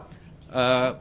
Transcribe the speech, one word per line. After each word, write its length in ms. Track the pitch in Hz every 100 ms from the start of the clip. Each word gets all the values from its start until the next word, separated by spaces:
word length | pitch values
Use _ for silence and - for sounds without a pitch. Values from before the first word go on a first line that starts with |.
| - - - - -
අ, 140 | 127 123 127 127 -